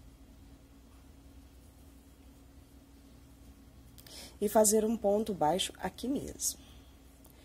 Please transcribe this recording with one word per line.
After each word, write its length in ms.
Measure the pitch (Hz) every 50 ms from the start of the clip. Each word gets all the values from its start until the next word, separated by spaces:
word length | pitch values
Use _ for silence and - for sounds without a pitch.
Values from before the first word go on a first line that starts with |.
| - - - - - - - - - - - - - - - - - - - - - - - - - - - - - - - - - - - - - - - - - - - - - - - - - - - - - - - - - - - - - - - - - - - - - - - - - - - - - - - - - - - - - - - -
e 80 | 202 208
fazer 380 | - 226 220 214 214 220 214
um 100 | 220 233
ponto 380 | 214 - 202 202 214 220 220 202
baixo 400 | 160 151 147 160 190 - - - -
aqui 280 | - 185 - - - 240
mesmo. 560 | 285 226 - - - - - - - - - - - - - - - - - - - - - - - - -